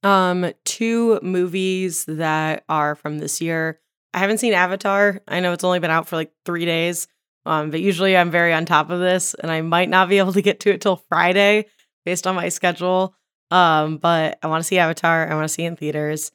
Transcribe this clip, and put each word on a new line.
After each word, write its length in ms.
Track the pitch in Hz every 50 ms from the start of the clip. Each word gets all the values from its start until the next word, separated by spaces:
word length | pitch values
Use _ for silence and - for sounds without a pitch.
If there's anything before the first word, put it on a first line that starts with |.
Um, 500 | - 196 202 190 185 180 180 180 180 175 - _ _
two 520 | - - - 226 226 226 233 233 233 220 196
movies 800 | - 180 185 180 180 180 165 190 185 190 190 185 185 185 170 - - -
that 560 | 160 151 165 160 156 156 156 156 156 - _ _
are 280 | 156 156 151 147 147
from 240 | - _ 151 151 151
this 200 | 151 160 - -
year. 400 | 165 165 165 165 160 160 160 _ _ _ _ _ _ _ -
I 60 | 175
haven't 200 | 185 196 220 220
seen 120 | - 240 214
Avatar. 680 | 180 180 180 185 196 - 202 196 196 202 208 196 196 _ -
I 100 | - 175
know 140 | 180 180 175
it's 100 | 175 -
only 160 | 185 180 180
been 120 | 160 170
out 180 | 160 165 160 -
for, 80 | - 165
like, 160 | 160 156 _ _ _
three 200 | - 170 170 170
days, 420 | 170 165 165 165 170 175 165 - _ _ _ _ _ _ _ _
um, 260 | - 160 156 151 156
but 80 | 147 160
usually 380 | 175 196 190 160 190 196 190 180
I'm 120 | 175 175
very 220 | 160 175 170 170 165
on 120 | 160 165
top 240 | 170 180 151 156 151
of 100 | 175 180
this, 340 | 180 185 180 185 175 - -
and 140 | - - 165
I 120 | 160 160
might 260 | 160 165 165 170 185 -
not 220 | 180 185 190 180
be 80 | 196 196
able 160 | 190 185 185
to 80 | 202
get 180 | 180 196 - -
to 120 | - 214 196
it 80 | 190
till 160 | - 208 185 170 _ _
Friday 600 | - 165 170 175 185 196 202 202 208 214 214 _ _ _ _ _ _ _ _
based 220 | 170 180 175 - 190
on 80 | 185
my 140 | 180 170 170
schedule. 680 | 170 - - 180 170 - 170 180 185 185 185 190 _ _ _ _ _ _ _ _
Um, 460 | 170 185 180 170 160 156 151 156 156 151
but 420 | - 170 170 165 160 156 - - -
I 40 | 160
wanna 160 | 156 160 170
see 140 | - 196 180
Avatar. 540 | 175 160 165 - - 170 165 165 160 165
I 40 | 160
wanna 120 | 156 156 156
see 160 | - - 165
it 40 | 170
in 80 | 170 -
theaters. 560 | 165 151 147 151 151 151 151 151 151 - _